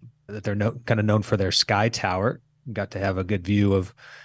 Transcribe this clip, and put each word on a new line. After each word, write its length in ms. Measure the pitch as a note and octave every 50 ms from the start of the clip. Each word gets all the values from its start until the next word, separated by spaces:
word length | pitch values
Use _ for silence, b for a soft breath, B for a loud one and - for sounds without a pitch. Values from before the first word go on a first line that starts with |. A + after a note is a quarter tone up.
| - A#2 _ _ _
that 160 | - G#2 G#2+ -
they're 120 | G#2+ G2+
no-, 240 | G#2 G2+ A2+ - C3+ -
kinda 160 | - A#2+ G#2+ G#2
known 180 | G#2+ G#2 G#2+
for 160 | G2+ - A2+
their 140 | F#2+ G2 F#2
Sky 380 | - - - - G#2+ G2+ A2 A#2+
Tower. 520 | - - - F#2+ F2+ F#2 G2+ B2 - - _ _ _ _ _ C3
Got 200 | G#2+ G#2 G2 -
to 80 | - F#2+
have 180 | G2 F#2+ F#2
a 60 | F#2 F#2
good 220 | F2+ G#2+ F#2 F2
view 280 | G2 G2+ G2+ G2+ G2 G2
of 200 | F#2+ F2+ - - B B B B B